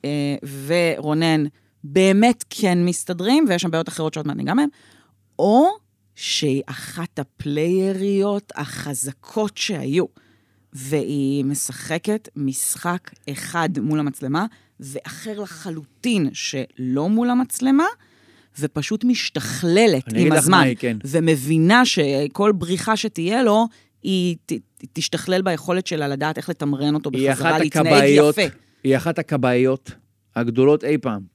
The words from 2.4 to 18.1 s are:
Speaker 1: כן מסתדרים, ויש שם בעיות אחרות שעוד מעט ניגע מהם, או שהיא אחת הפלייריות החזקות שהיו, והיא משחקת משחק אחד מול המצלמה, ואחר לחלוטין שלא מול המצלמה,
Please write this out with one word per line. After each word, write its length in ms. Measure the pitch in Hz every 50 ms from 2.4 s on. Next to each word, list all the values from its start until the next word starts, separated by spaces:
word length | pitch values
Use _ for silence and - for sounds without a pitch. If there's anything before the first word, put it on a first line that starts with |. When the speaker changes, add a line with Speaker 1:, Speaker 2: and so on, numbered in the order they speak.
| - _
Speaker 1:
כן 340 | - - 214 185 175 175 175
מסתדרים, 600 | 180 170 - - - 180 170 180 214 262 302 320 233
ויש 140 | 180 175
שם 80 | 185 175
בעיות 180 | 160 160 160 -
אחרות 260 | - - 160 156 151
שעוד 120 | 156 151
מעט 100 | 156 143
ניגע 180 | - 135 139 175
מהם, 140 | 247 294 285 _ _ _ _ _ _ _ _ _ _ _ _ _ -
או 280 | 160 196 214 247 302 359 415 427 _ _ _ _ _ _ _
שהיא 480 | - - - - - - 147 131 139 -
אחת 520 | - 131 - - - - 175 170 - _ -
הפלייריות 1300 | 139 _ _ _ - 151 143 151 156 170 180 190 190 196 196 190 190 202 202 196 196 202 202 202 _ _ -
החזקות 1000 | - 196 - - - - 147 143 - - 139 135 _ _ - - 226 214 202 _
שהיו, 480 | - - - 202 151 131 131 139 170 175 - _ _ _ _ _ _ _ _ _ _ _ _
והיא 720 | _ 139 131 135 151 147 127 101 147 143 139 135 139 143 135
משחקת 840 | 135 143 139 - - 123 - - - 160 170 - - 208 220 _ - _
משחק 760 | 151 143 135 131 - - - - - - 175 175 180 _ - - _ _ -
אחד 380 | 139 - - - - 170 165 165 180 147
מול 180 | 107 151 151 151
המצלמה, 460 | 147 143 131 - 139 131 143 165 202 226 _ _ _ _ _ _
ואחר 600 | - 135 135 143 - - - - - 220 214 202
לחלוטין 880 | 208 185 175 160 - 190 160 156 147 _ _ _ - 247 233 202 156 135
שלא 760 | 147 - - - - 135 127 - _ - 131 127 127 139 151 180
מול 220 | 214 226 240 240
המצלמה, 560 | 247 247 254 247 - - 247 262 269 285 330 392 480 _ _ _